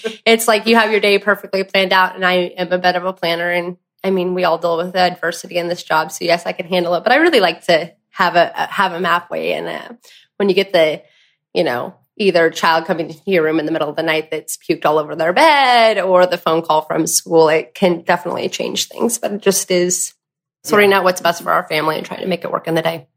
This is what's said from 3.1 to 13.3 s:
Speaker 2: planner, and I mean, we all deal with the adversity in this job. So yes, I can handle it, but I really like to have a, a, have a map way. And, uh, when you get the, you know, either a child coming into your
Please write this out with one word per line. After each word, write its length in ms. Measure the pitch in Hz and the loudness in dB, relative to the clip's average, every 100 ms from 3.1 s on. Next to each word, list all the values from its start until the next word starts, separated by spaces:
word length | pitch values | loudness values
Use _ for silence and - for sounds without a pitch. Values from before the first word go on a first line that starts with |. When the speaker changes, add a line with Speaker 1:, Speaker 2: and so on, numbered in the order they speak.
Speaker 2:
planner, 360 | 185 170 170 175 | -4 -4 -2 -2
and 260 | 175 175 175 _ _ | -2 -4 -10 _ _
I 80 | 190 | -2
mean, 240 | 190 180 | -2 -2
we 80 | 180 | -2
all 140 | 175 165 | 0 0
deal 180 | 170 165 | -2 -2
with 160 | 180 | -4
the 60 | 185 | 0
adversity 560 | 180 175 165 175 185 175 | -2 -2 -6 -6 -8 -6
in 120 | 170 | -4
this 160 | 175 | -6
job. 260 | - 160 160 | -4 -2 -2
So 140 | - | -4
yes, 220 | 170 170 - | -2 -2 -2
I 60 | |
can 140 | 180 170 | -8 -4
handle 280 | 180 170 | -2 0
it, 100 | 170 | 0
but 80 | 220 | 2
I 40 | 269 | 2
really 220 | 339 277 | 4 4
like 240 | 180 170 - | 2 0 0
to 260 | 160 170 _ _ | 0 0 _ _
have 240 | - 180 | -2 0
a, 160 | 170 165 - | 2 2 0
a, 100 | - | -6
have 260 | - 190 | -2 -2
a 60 | 170 | -2
map 320 | 180 170 - | -2 -2 -4
way. 220 | 165 165 | -6 -4
And, 160 | 160 170 | -4 -6
uh, 200 | 151 - 240 - - _ - | -10 -12 -20 -20 -20 _ -2
when 120 | 202 | 0
you 60 | |
get 180 | 180 196 | 0 2
the, 300 | 180 156 151 - _ _ _ _ | 2 2 0 -10 _ _ _ _
you 80 | - | -4
know, 320 | 160 123 143 - _ - | -2 -2 -6 -14 _ -2
either 260 | 202 180 160 | 0 4 2
a 60 | |
child 320 | - 175 160 165 | 2 2 2 0
coming 220 | 170 156 | -4 -6
into 140 | 165 | -10
your 160 | - | -2